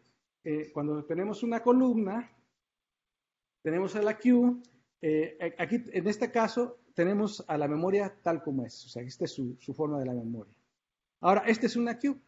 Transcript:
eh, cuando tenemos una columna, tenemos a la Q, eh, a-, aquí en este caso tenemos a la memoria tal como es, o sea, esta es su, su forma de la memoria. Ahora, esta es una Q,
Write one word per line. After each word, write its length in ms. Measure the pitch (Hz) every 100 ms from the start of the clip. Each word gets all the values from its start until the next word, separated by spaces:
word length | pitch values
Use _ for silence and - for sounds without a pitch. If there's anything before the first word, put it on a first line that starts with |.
| _ _ _ _
eh, 280 | 160 151 151
cuando 300 | 151 147 151
tenemos 400 | 147 165 202 202
una 180 | 233 233
columna, 720 | 233 254 262 226 196 214 240 _ _ _ _ _ _ _ _ _ _ _ _ _
tenemos 340 | 156 165 190 214
a 60 |
la 160 | 208 214
Q, 440 | 247 247 247 247 - _ _ _
eh, 360 | 160 156 160 -
a-, 220 | 175 170
aquí 200 | 170 233 -
en 160 | 190 175
este 240 | 208 233
caso 460 | 233 220 247 240 - _
tenemos 500 | - 170 202 208 - -
a 100 | 151
la 100 | 143
memoria 480 | 151 180 196 196 -
tal 180 | 170 165
como 240 | - 135 117
es, 200 | - -
o 20 |
sea, 160 | 120
esta 220 | 123 - 165
es 60 |
su, 260 | - 123 123
su 140 | -
forma 260 | 131 151 147
de 60 | 127
la 80 |
memoria. 400 | 123 113 117 104 _ _ _ _ _ _ _
Ahora, 220 | 175 202
esta 240 | 233 226 247
es 100 | 240
una 240 | 233 233
Q, 180 | 277 269